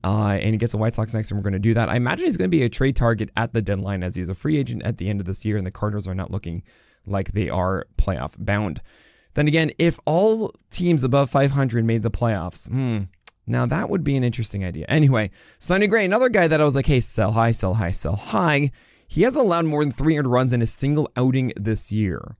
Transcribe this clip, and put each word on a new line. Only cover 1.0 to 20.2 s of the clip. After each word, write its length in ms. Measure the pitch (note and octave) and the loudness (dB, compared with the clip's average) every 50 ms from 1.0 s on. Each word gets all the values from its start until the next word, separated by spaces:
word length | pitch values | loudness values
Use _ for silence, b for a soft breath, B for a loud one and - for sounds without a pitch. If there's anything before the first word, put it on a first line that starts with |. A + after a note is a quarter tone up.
| A2 G#2+ - | -4 -4 -4
next, 180 | A2 G#2+ - | -4 -4 -4
and 80 | G#2+ G#2 | -4 -4
we're 40 | G2 | -4
gonna 160 | G#2 F#2+ F#2+ | -2 -2 0
do 140 | G2+ A2+ A2+ | 0 2 2
that. 160 | A2+ A2+ - | 2 0 0
I 60 | - | 0
imagine 300 | B2 A#2+ B2+ D#3 D4+ F4+ | -2 0 -2 -2 0 0
he's 120 | F4 A3 | 0 0
gonna 120 | - F#3 F#3 | 0 0 2
be 140 | F3 D#3+ B2+ | 2 2 2
a 60 | A#2 | 2
trade 260 | - - C3 C#3 C3+ | 0 0 0 2 2
target 360 | - B2 A#2 A#2 G2+ G#2+ G2 _ | 4 2 2 2 2 -2 -4 _
at 180 | - A#2 A#2 - | -4 -4 0 -2
the 80 | A#2 | -2
deadline, 420 | G2+ G2 G2+ G2 F#2+ G2 G2+ F#2+ F2+ | -2 0 -2 -2 -2 -4 -4 -4 -4
as 120 | F2+ F2 | -4 -4
he's 140 | F2+ F2+ E2 | -4 -4 -6
a 60 | F#2+ | -6
free 220 | - - D3 D#3 | -4 -2 -2 -2
agent 260 | D3 C3+ A#2+ A#2+ G#2 - | 0 -2 -4 -6 -6 -4
at 140 | G2 A2+ | -6 -6
the 120 | - F2+ G2 | -4 -4 -4
end 100 | G#2 G2+ | -4 -4
of 60 | F#2+ | -4
this 180 | F2 F#2+ - - | -4 -4 -4 -2
year, 120 | G#2+ G#2 | -2 -2
and 80 | G#2+ F#2 | -2 -4
the 60 | F#2 | -6
Cardinals 360 | - - - G#2+ G#2 G#2 G2 | -6 -4 -4 -4 -4 -4 -6
are 80 | F#2+ F#2 | -6 -6
not 160 | F#2 F#2 - | -6 -6 -6
looking 320 | F2+ F#2+ - E2+ E2+ F2 - b b b b b b b b | -8 -8 -8 -8 -10 -10 -12 b b b b b b b b
like 260 | - G2+ G2 F#2+ - | -6 -4 -4 -4 -4
they 180 | F#2 G2+ G2 C#2 | -4 -4 -4 -2
are 360 | A1 F#2+ F2+ F#2 F#2+ F2+ - _ _ | -2 -2 -2 -2 -2 -4 -6 _ _
playoff 380 | - - - F#2 B1+ B1+ - - | -4 -2 -2 -2 -4 -6 -10 -10
bound. 440 | - - G2 G2+ G#2 G#2+ F#2+ D2+ - b b b b b b b b b b b | -8 -4 -2 -2 -2 -2 -4 -6 -10 b b b b b b b b b b b
Then 140 | C#3+ D3 | 0 0
again, 240 | D3+ D3+ E3 D#3+ D3 - | 2 2 2 0 0 0
if 220 | - D#3+ E3+ - - _ | 0 0 0 0 0 _
all 460 | - D#3 F3 G3+ A3 A3 A3 A3 - - _ _ _ | 0 2 4 4 4 2 2 -2 -6 -8 _ _ _
teams 340 | - - F3+ F3 E3+ D3 B2 | -4 0 2 2 2 2 2
above 260 | B2+ B2+ C#3 C#3 - | 2 2 2 0 2
five 220 | - C#3 C#3 C#3 | 2 2 2 2
hundred 340 | C3+ C#3 C#3 B2+ A2 A#2 A2+ | 2 0 0 0 0 0 0
made 180 | A2+ A2+ A#2 G#2+ | 2 0 0 -2
the 80 | A2+ | -2
playoffs, 580 | G#2 - A#2+ A#2 A2 G2 E2+ F2+ - - - - | -2 -2 -2 -2 -2 -2 -6 -6 -2 -2 -2 -2
hmm, 340 | - C3 C3+ B2 A2+ G#2+ G2 F2 _ _ _ - _ _ _ | -2 -4 -2 -2 -2 -4 -6 -8 _ _ _ -16 _ _ _
now 200 | - A2 B2 B2 | -4 -2 -2 0
that 240 | A#2+ C#3 D#3+ A#3 - | 0 -2 -2 -2 -2
would 140 | - F#3+ D3 | -2 -2 0
be 120 | C#3 C#3 | 0 0
an 60 | C3+ B2 | 0 0
interesting 400 | A#2+ A2 A#2+ A2 - - G2+ F#2+ | 0 -2 0 -2 -2 -2 -2 -6
idea. 220 | F2+ E2+ D#2+ - | -6 -8 -8 -4
Anyway, 440 | - - D#3 D3+ C3+ C3 A2+ G#2+ - B B B B B B | 0 2 4 6 6 4 4 0 -2 B B B B B B
Sonny 280 | - - F3+ F#3+ G#3 | 0 0 2 2 2
Gray, 180 | G3+ G#3+ A3+ G3+ | 2 2 2 2
another 240 | F3+ G3 A#3+ C4 B3+ | 2 2 2 2 4
guy 180 | A3 G3+ E3+ | 4 4 4
that 120 | D#3+ D#3+ D3+ | 4 4 4
I 40 | D3+ | 4
was 120 | D3 B2+ | 2 2
like, 120 | C#3 C3+ | 2 2
"Hey, 120 | - D3 B2+ | 4 4 4
sell 320 | A2+ - - - G#2 G2 | 4 4 2 2 2 2
high, 200 | G#2+ A2+ A2+ A#2 | 2 2 2 2
sell 240 | A#2 - - F#2 G#2+ | 2 2 0 0 0
high, 160 | A2 G2+ E2+ | 0 -2 0
sell 240 | G2+ - - - - | -2 -2 -2 -2 -4
high." 560 | G2+ - - - G#3 F#3 E3 D3+ C#3+ D3 C#3 b b b b b b b | -6 -6 -4 -2 0 2 2 2 2 0 -2 b b b b b b b
He 140 | b - D3+ | b 0 2
hasn't 240 | F#3+ B3+ B3 D4 B3 | 2 2 4 2 2
allowed 200 | G3+ E3+ E3+ E3+ | 2 2 2 2
more 180 | D#3 D3+ D3 D3+ | 0 0 0 0
than 100 | D3 - | -2 -2
three 220 | - C#3 D#3 E3 | 0 0 2 2
hundred 140 | D3 | 2